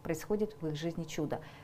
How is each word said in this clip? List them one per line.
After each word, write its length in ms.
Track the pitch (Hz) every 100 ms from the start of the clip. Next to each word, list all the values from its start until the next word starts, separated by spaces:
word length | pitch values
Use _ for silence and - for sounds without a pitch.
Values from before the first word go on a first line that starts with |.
происходит 520 | - 160 - 208 208 -
в 60 | 160
их 80 | 151
жизни 280 | 165 165
чудо. 380 | 160 - 147 - - -